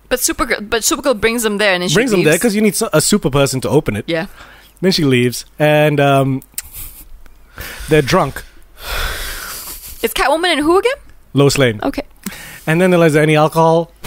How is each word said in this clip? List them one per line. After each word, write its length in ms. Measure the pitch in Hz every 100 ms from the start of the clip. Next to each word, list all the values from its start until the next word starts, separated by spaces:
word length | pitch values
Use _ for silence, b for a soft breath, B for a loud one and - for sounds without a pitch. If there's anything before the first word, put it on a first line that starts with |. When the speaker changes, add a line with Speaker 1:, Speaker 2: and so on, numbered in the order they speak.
| _
Speaker 1:
But 120 | 254
Supergirl, 500 | - 320 254 202 208
but 140 | 226
Supergirl 360 | - 294 294 214
brings 220 | 226 233
them 140 | 220 202
there 160 | 208
and 80 | 180
then 80 | 175
she 60 | 165
Speaker 2:
Brings 160 | 254
them 80 | 190
Speaker 1:
leaves. 100 | 151
Speaker 2:
there 80 | 180
'cause 140 | 240
you 80 | 202
need 140 | 214 -
so-, 140 | 175
a 80 | 156
super 300 | - 208 160
person 280 | 139 151 131
to 80 | 107
open 260 | 135 139 104
it. 100 | 139
Speaker 1:
Yeah. 200 | 165 190 B B B B _
Speaker 2:
Then 100 | 185
she 120 | 175
leaves 420 | 143 123 123 - - -
and, 420 | 151 151 151 147
um, 420 | 139 139 135 131 - - - - - - - - - - - B B B -
they're 120 | 151
drunk. 400 | 131 185 143 - - - - B B B B B B B B B B B - -
Speaker 1:
It's 100 | -
Catwoman 380 | - 269 320 359
and 80 | 302
who 180 | 302 370
again? 200 | 466 554 - - -
Speaker 2:
Lois 240 | 135 143 -
Lane. 220 | 127 107
Speaker 1:
Okay. 220 | - - - - - B B B -
Speaker 2:
And 120 | 160
then 80 | 185
they're 80 | 175
like, 80 | 165
"Is 60 |
there 100 | 147
any 120 | 156 151
alcohol?" 560 | 156 165 165 165 165 _